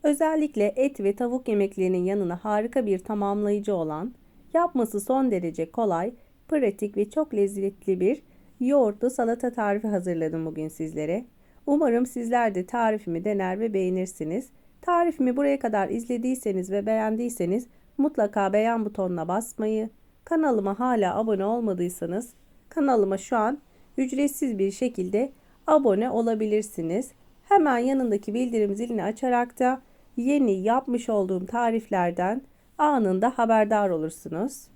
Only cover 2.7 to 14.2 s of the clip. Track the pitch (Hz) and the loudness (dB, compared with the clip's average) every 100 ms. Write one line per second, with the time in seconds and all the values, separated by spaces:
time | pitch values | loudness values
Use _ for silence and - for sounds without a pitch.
2.7 | 269 220 185 - 208 202 208 208 208 208 | -2 0 -2 -2 -2 0 0 0 0 0
3.7 | 190 160 151 214 - _ - - 320 349 | -2 -2 -4 -8 -10 _ -20 -2 0 0
4.7 | 269 220 202 202 262 262 190 170 160 160 | 0 -2 -2 0 0 2 0 -2 -6 -6
5.7 | - 220 165 196 247 - _ - 311 233 | -2 0 0 -2 -8 -20 _ -4 0 0
6.7 | 202 208 202 208 311 302 214 196 202 196 | -2 -6 -2 -2 -2 -2 0 0 0 -6
7.7 | 202 - 185 185 - _ - - _ 247 | -6 -4 0 2 0 _ -20 -20 _ 2
8.7 | 285 226 208 247 254 226 240 247 240 208 | 4 4 2 -2 0 -2 -2 -4 -2 0
9.7 | 202 220 202 180 165 160 160 160 156 156 | 0 0 -2 -2 -2 -2 -2 -6 -6 -8
10.7 | - 160 160 151 190 247 _ _ _ - | -6 -8 -4 -4 -4 -6 _ _ _ 0
11.7 | 294 302 233 247 247 233 240 233 190 185 | 2 4 2 0 -4 0 2 2 0 -4
12.7 | 240 226 214 196 165 202 202 185 190 226 | 0 0 0 -4 -4 -2 0 -2 -2 -2
13.7 | 196 185 185 185 - | 0 0 0 -2 -6